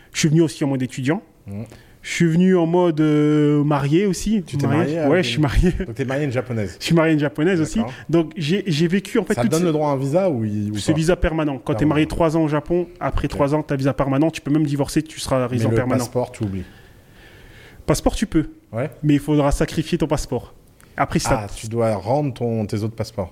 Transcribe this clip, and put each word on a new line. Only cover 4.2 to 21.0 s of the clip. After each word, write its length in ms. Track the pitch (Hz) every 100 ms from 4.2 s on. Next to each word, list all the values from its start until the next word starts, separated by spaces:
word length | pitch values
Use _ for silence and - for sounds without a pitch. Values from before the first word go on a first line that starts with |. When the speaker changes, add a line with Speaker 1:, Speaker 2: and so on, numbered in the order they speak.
| - 214 165
Speaker 2:
Tu 80 | 147
t'es 120 | 135
Speaker 1:
Marié. 280 | 147 143 165
Speaker 2:
marié 40 | 143
Speaker 1:
Ouais, 40 | 170
Speaker 2:
avec 80 | 180
Speaker 1:
je 40 |
suis 40 | -
Speaker 2:
une 40 |
Speaker 1:
marié. 280 | 151 - 175
Speaker 2:
Donc, 240 | - 185 110
t'es 100 | 127
marié 160 | 135
à 20 | 151
une 60 |
japonaise. 460 | 117 - 113 98 -
Speaker 1:
Je 60 | -
suis 100 | 165
marié 160 | 160
à 20 |
une 60 | 156
japonaise 400 | 143 - 156 185
aussi. 200 | 151 220
Speaker 2:
D'accord. 140 | 117 131 -
Speaker 1:
Donc, 220 | 165 156 -
j'ai, 260 | 147 196 196
j'ai 200 | 147 170
vécu, 320 | 196 - 240
en 60 | 185
fait, 80 |
Speaker 2:
Ça 80 | 220
Speaker 1:
toutes 100 | -
Speaker 2:
donne 80 | 160
Speaker 1:
ces 40 | 175
Speaker 2:
le 60 |
droit 160 | 151 151
à 40 |
un 40 | 139
visa 320 | 135 160 196
ou 160 | 131 110
il-, 260 | 104 104
ou 60 | 107
Speaker 1:
C'est 160 | -
Speaker 2:
pas ? 40 | 151
Speaker 1:
visa 180 | 160 175
permanent. 400 | 175 160 151 135
Quand 160 | -
Speaker 2:
Ah 20 | 143
Speaker 1:
t'es 80 | 147
marié 200 | 147 156
Speaker 2:
ouais. 40 |
Speaker 1:
trois 280 | - 165 160
ans 60 |
au 40 | 156
Japon, 400 | 151 147 175 170 -
après 240 | 139 - 147
Speaker 2:
Ok. 60 |
Speaker 1:
trois 220 | - 143
ans, 100 | 151
t'as 120 | 151 143
visa 180 | 135
permanent. 380 | 127 135 135 160
Tu 80 | -
peux 100 | -
même 140 | 151 156
divorcer, 360 | 143 135 160
tu 160 | 151 -
seras 200 | - 131
Speaker 2:
Mais 60 | 123
Speaker 1:
résident 240 | 123 110
Speaker 2:
le 40 | 113
Speaker 1:
permanent. 240 | 123 127
Speaker 2:
passeport, 320 | 120 127 123
tu 120 | - 104
oublies. 180 | 95 87 - - - - - - - - - - - -
Speaker 1:
Passeport, 300 | 151 - -
tu 120 | 214
peux. 220 | 160 143 - _
Speaker 2:
Ouais. 180 | 110 147 -
Speaker 1:
Mais 120 | 147 143
il 40 |
faudra 320 | 143 147 139
sacrifier 460 | 135 156 - 151 170
ton 100 | 151
passeport. 460 | 147 - 123 - - - - -
Après, 220 | -